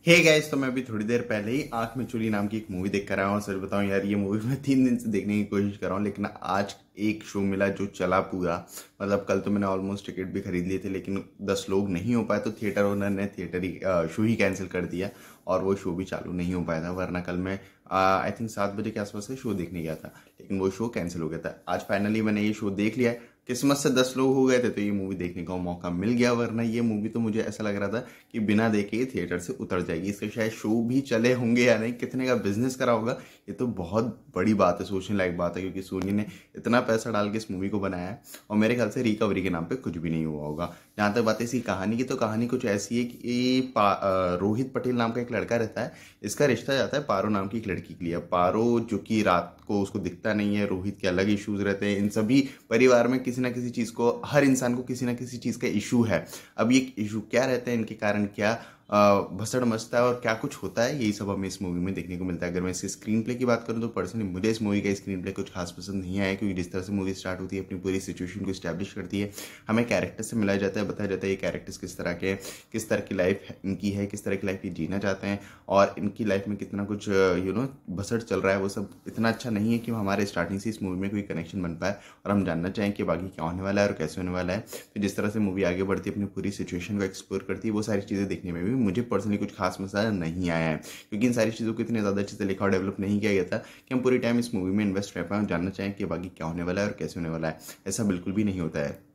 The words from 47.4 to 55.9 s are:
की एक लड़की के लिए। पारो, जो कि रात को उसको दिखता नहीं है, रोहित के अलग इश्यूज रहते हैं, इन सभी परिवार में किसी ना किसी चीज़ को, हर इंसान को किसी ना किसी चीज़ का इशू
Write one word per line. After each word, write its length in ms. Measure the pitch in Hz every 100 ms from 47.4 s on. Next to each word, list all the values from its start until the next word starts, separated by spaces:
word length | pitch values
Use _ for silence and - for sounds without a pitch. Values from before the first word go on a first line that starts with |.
| 98
की 100 | 117
एक 100 | 110
लड़की 260 | 82 -
के 120 | 80
लिए। 120 | 82 85
पारो, 600 | 85 90 90 107 117 117
जो 180 | 113 98
कि 260 | - 110
रात 340 | 98 90 85 - -
को 140 | 104
उसको 180 | 98 107
दिखता 340 | 87 87 113
नहीं 220 | 104 104
है, 100 | 104
रोहित 320 | 101 92 98 -
के 60 | 98
अलग 220 | 90 98
इश्यूज 320 | 104 110 101
रहते 240 | 101 98
हैं, 120 | 101 101
इन 120 | 104
सभी 400 | 113 107 139 139 - _
परिवार 380 | 117 127 120 120
में 160 | 131
किसी 180 | 127 120
ना 80 | 127
किसी 200 | 120 123
चीज़ 220 | 120 113
को, 300 | - 120 117
हर 180 | - 143
इंसान 320 | 139 127 123
को 80 | 123
किसी 220 | 123 123
ना 80 | 123
किसी 240 | 120 123 120
चीज़ 220 | 123 107
का 80 | -
इशू 360 | 101 -